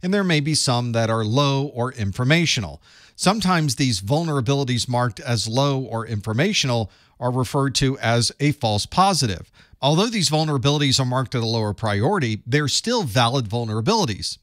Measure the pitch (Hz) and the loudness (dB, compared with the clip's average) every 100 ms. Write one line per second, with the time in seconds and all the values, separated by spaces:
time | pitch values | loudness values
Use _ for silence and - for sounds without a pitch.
0 | 185 202 185 156 147 147 - 120 120 117 | 0 0 2 2 2 0 0 0 0 0
1 | 113 113 107 127 143 139 143 120 123 - | 0 0 0 2 2 0 -2 -4 -6 -4
2 | 98 95 127 165 160 - 90 73 _ - | -6 -2 2 2 2 -2 -4 -12 _ -20
3 | - - - 226 185 175 151 113 135 101 | -20 -2 0 2 2 2 0 0 0 0
4 | 98 147 170 143 117 139 127 120 - 123 | -2 -2 0 -2 0 0 0 -2 -2 0
5 | 123 - 131 117 113 117 143 135 123 113 | -2 -4 -4 -2 0 0 0 0 -4 -8
6 | 113 107 98 110 185 202 139 120 104 _ | -6 -6 -4 0 0 0 0 0 -2 _
7 | _ _ 123 127 127 147 135 - 135 135 | _ _ -2 0 0 0 0 2 0 0
8 | 117 117 113 - 147 143 113 104 - - | 0 2 0 0 -2 0 0 -2 -2 2
9 | 190 180 123 85 - _ - - 135 160 | 4 4 -2 -4 -12 _ -20 -2 2 2
10 | 226 226 147 156 156 139 139 147 143 127 | 2 0 2 2 2 2 2 2 2 2
11 | 127 127 127 123 113 117 107 95 113 104 | 2 0 -2 -2 0 0 -2 -2 -2 0
12 | 127 202 120 107 - 143 147 - - 240 | 2 2 0 -4 0 0 2 -2 0 -2
13 | 156 107 117 139 110 117 117 107 113 226 | 0 2 2 0 -2 -4 -4 -2 0 2
14 | 160 95 87 - | 0 -4 -8 -10